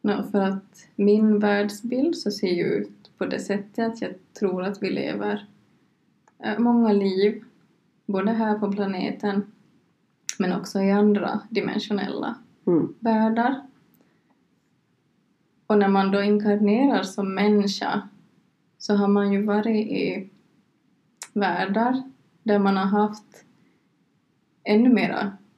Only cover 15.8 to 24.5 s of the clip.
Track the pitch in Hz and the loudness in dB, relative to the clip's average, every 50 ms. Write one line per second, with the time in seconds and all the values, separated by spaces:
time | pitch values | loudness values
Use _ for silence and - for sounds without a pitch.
15.8 | 202 196 196 196 190 196 196 202 202 208 208 208 208 208 202 208 208 202 214 240 | 4 4 4 2 2 2 0 0 2 2 2 2 2 2 2 4 4 2 4 4
16.8 | 277 285 233 190 196 - - - 214 190 190 196 202 208 214 208 196 202 196 - | 4 2 2 0 -2 -4 -6 -6 -6 -4 -2 0 2 4 4 4 2 0 -2 -4
17.8 | - - - 208 - - - _ _ _ _ _ _ _ _ _ _ _ _ _ | -4 -4 -4 -4 -6 -8 -20 _ _ _ _ _ _ _ _ _ _ _ _ _
18.8 | - - 208 202 202 202 202 202 202 202 202 196 208 214 202 214 214 226 226 214 | -2 0 0 2 4 4 2 2 2 2 0 0 0 0 0 0 0 0 0 -2
19.8 | 214 - - 190 196 190 185 196 190 - _ _ _ _ _ _ _ _ _ _ | -2 -2 -4 -4 -4 -4 -4 -6 -10 -12 _ _ _ _ _ _ _ _ _ _
20.8 | _ _ _ _ _ _ _ _ - - _ 220 202 185 175 180 190 190 202 220 | _ _ _ _ _ _ _ _ -20 -8 _ -2 0 0 0 -2 -2 -2 0 0
21.8 | 233 247 262 262 262 - - _ _ _ _ _ _ 220 208 202 196 196 196 190 | 0 0 0 -2 -4 -10 -18 _ _ _ _ _ _ 2 2 4 4 2 2 2
22.8 | 190 190 208 208 214 214 - - _ _ - - _ _ _ _ _ _ _ _ | 0 2 2 2 2 0 -2 -10 _ _ -20 -20 _ _ _ _ _ _ _ _
23.8 | _ _ _ _ _ _ _ _ _ _ _ _ _ _ | _ _ _ _ _ _ _ _ _ _ _ _ _ _